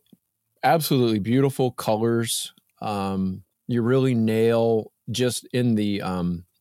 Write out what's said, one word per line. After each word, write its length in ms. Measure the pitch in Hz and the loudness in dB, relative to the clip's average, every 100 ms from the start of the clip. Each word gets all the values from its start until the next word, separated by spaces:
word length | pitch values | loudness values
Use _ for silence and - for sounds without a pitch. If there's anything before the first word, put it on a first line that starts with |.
| _ _ _ _ _ _ | _ _ _ _ _ _
absolutely 560 | 135 165 147 139 120 107 | 2 2 2 2 2 0
beautiful 500 | 95 127 139 131 127 | 0 2 2 0 -2
colors. 800 | - - 110 117 117 113 - - - _ - | -2 -2 0 2 0 -2 -4 -8 -16 _ -12
Um, 600 | 110 101 98 95 95 95 - _ - | -8 -4 -4 -2 -4 -4 -12 _ -4
you 140 | 120 | -2
really 320 | 117 135 131 | 2 2 2
nail 800 | 117 110 110 113 117 113 113 - _ - | 0 0 2 2 4 2 0 -2 _ -8
just 360 | 110 123 - - | -2 -2 -2 -6
in 220 | 123 123 | -2 0
the, 260 | 110 104 101 | 0 0 -2
um, 420 | 92 90 87 87 87 _ | -4 -4 -4 -4 -10 _